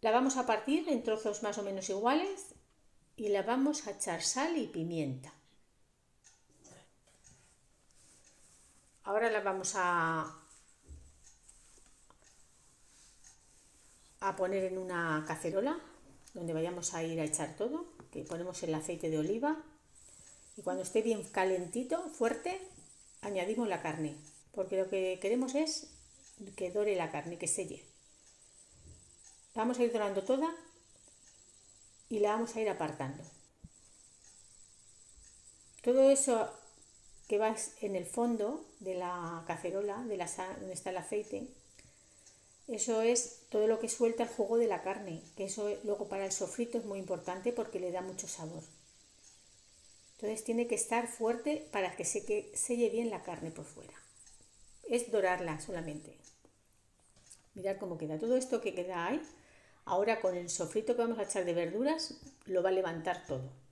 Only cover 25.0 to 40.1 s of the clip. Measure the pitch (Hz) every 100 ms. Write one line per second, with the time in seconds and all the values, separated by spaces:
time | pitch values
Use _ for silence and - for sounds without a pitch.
25 | 185 185 190 240 262 262 311 - - -
26 | - - - - 196 - 180 202 208 190
27 | 165 147 160 170 160 - 170 - - -
28 | - - - - - - - - - -
29 | - - - - - 226 226 240 240 226
30 | 208 196 190 269 320 339 - - - -
31 | - - - - - - - - - -
32 | - 220 208 214 226 226 214 185 156 -
33 | 135 143 - - - _ - - - -
34 | - - - - - - - - - -
35 | - - - - - - - - - 254
36 | 269 269 - 233 220 - - - - -
37 | - - - 208 220 220 - - 208 190
38 | 170 - 240 226 208 302 - - 190 180
39 | 180 180 170 170 160 165 180 190 208 202
40 | 247